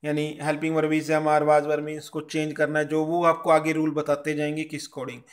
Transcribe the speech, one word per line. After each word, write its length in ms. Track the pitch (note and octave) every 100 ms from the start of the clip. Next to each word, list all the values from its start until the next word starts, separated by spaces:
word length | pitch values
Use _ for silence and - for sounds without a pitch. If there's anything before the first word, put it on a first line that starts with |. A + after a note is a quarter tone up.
यानी 340 | D3+ D3+ D3+ D3+
helping 300 | D3 D3+ D#3+
verb 180 | D#3 D3+
is, 200 | D#3 C#3+
am, 160 | D#3 D#3
are, 200 | D3+ D3+
was, 220 | D3+ D3
were, 140 | D3
means 240 | D3+ D3+ -
को 120 | D#3
चेंज 320 | D3+ D#3 D#3
करना 260 | D3 D3+ D3+
है, 60 |
जो 200 | D3+ D#3
वो 200 | D#3 E3+
आपको 260 | E3+ D#3 E3+
आगे 220 | D#3 D#3
रूल 180 | D#3 D#3
बताते 440 | D3 D3 C#3+ D#3
जाएंगे 300 | D3+ D3+ D3+
किस 240 | D#3 D3+ -
according। 320 | C#3 B2+ A#2+ -